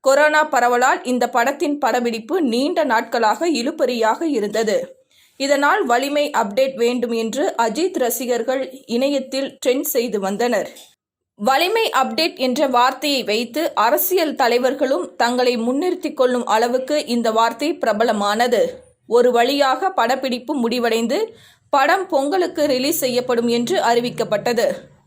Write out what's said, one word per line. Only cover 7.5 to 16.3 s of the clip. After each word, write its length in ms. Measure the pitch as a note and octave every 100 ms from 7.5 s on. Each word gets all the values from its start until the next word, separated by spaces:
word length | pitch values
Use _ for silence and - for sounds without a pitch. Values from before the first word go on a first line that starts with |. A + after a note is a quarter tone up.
| -
அஜித் 400 | A#3 G#3+ F#4 F#4
ரசிகர்கள் 720 | A#3+ A3+ B3 A#3 A3+ C4 C4 - -
இணையத்தில் 720 | A#3 C4+ C#4+ C4 C4 C4+ - C4+
ட்ரெண்ட் 160 | C4
செய்து 380 | D#4+ C4+ A#3+ G#3
வந்தனர். 520 | F#3+ G3+ A#3+ G#3+ D3+ - - _ _ _ _ _
வலிமை 540 | G#3 C4+ F4 A4+ A4
அப்டேட் 460 | C4 C4 A3+ E4 -
என்ற 320 | B3+ B3 C#4+
வார்த்தையை 560 | B3 B3+ C#4 D4+ C#4
வைத்து 520 | G3+ G#3+ A#3+ C#4+ E4 -
அரசியல் 600 | A3 C#4+ - F#4 D#4 B3
தலைவர்களும் 800 | B3 A#3+ B3+ C#4 C4+ D4+ E4+ -
தங்களை 420 | A#3 B3 B3 A#3+
முன்னிறுத்திக் 600 | A#3 C4+ F4+ F4+ D#4 -
கொள்ளும் 280 | B3+